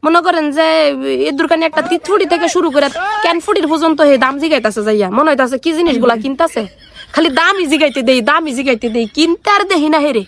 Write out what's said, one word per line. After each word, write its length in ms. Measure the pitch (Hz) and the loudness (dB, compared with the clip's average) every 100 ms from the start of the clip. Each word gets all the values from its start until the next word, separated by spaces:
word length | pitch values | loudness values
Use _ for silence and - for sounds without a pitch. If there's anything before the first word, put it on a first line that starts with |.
| 302 | 2
মনে 160 | 339 | 2
করেন 300 | 349 349 302 | 2 0 0
যে 160 | 285 320 320 302 277 269 262 285 | 0 2 4 2 0 -4 -2 -2
এর 80 | 285 | -2
দোকানে 300 | 320 330 330 | 0 2 0
একটা 160 | 311 | -2
তিতফুটি 440 | 330 349 - 415 370 | -2 -4 0 0 2
থেকে 220 | 339 330 | 0 0
শুরু 240 | 349 330 | 0 0
করে 180 | 277 277 320 381 427 | 0 0 -2 -6 -2
ক্যানফুটির 460 | 427 339 370 403 311 | -2 -2 -2 -2 0
পর্যন্ত 340 | 320 320 302 | 0 0 2
হে 160 | 302 269 | 4 4
দাম 220 | 254 277 | 2 -2
জিগাইতাছে 440 | 311 294 220 208 | -2 0 -2 -4
যাইয়া, 260 | 208 214 190 | -2 0 0
মনে 200 | 208 311 | 0 0
হইতাছে 260 | 277 254 254 | 2 0 -2
কি 160 | 320 | -4
জিনিসগুলা 420 | 320 339 254 240 233 | -2 0 2 2 0
কিনতাছে, 500 | 262 269 330 - 208 - - - - | -2 -2 -2 -2 -8 -12 -20 -20 -6
খালি 160 | - 311 | -2 0
দামই 360 | 262 339 392 330 | 2 0 0 0
জিগাইতে 360 | 294 294 262 | 0 0 0
দেই, 200 | 240 254 | 0 2
দামই 300 | 220 302 320 | 2 0 0
জিগাইতে 380 | 247 277 233 240 | -4 -2 -2 -2
দেই, 180 | 233 220 - | -4 -4 0
কিনতে 340 | 330 339 - | 0 0 0
আর 140 | 403 | 0
দেহি 260 | 403 370 302 | 2 0 2
না 100 | 311 | 0
হেরে। 240 | 294 233 | 0 -2